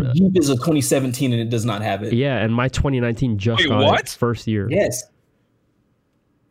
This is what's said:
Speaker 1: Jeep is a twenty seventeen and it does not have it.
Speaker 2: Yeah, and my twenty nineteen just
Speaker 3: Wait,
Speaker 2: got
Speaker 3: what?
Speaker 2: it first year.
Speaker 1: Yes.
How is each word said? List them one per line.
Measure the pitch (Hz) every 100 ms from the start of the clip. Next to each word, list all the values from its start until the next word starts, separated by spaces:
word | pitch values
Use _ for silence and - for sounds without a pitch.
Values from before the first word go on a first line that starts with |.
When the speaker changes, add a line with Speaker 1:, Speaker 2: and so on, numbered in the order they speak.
| 135
Speaker 1:
Jeep | 139 190 185
is | 143
a | 123
twenty | 170 151
seventeen | 127 143 131 123 135
and | 117
it | 113
does | 117 117
not | 104
have | 107 98
it. | 104
Speaker 2:
Yeah, | 117 139 120
and | 110
my | 117 131
twenty | - 143 131
nineteen | 120 113 131 104
just | 107 113
Speaker 3:
Wait, | 156
Speaker 2:
got | 131
Speaker 3:
what? | 139 214
Speaker 2:
it | -
first | - 120 113 -
year. | 107 98
Speaker 1:
Yes. | 180 160 - - _ _ _ _ _ _ _ _ _ _ _ _ _ _